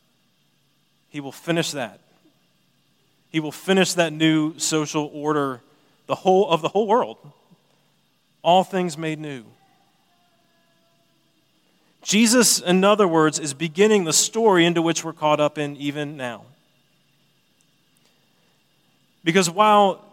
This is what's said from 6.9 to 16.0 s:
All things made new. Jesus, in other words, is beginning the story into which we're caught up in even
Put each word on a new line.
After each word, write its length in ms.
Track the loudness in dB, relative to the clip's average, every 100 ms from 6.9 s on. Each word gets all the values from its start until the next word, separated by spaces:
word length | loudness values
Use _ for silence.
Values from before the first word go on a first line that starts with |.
| 0 -2 -8 -20 _ _ _ _ _ _ _ _ _ _ _
All 220 | 2 2
things 340 | 2 -2 -4 -6
made 220 | -8 -8
new. 260 | -10 -14 -16 _ _ _ _ _ _ _ _ _ _ _ _ _ _ _ _ _ _ _ _ _ _ _ _ _
Jesus, 580 | -2 2 4 4 2 0
in 240 | 0 2
other 240 | 4 4 2
words, 320 | 2 2 0
is 140 | -8
beginning 500 | -6 -6 0 2 2
the 100 | 2
story 520 | 0 -2 0 2 4 2
into 160 | 2
which 220 | -2 -2
we're 100 | -8
caught 260 | -4 0 2
up 180 | 0 -2
in 180 | -8 -8
even 400 | -8 -8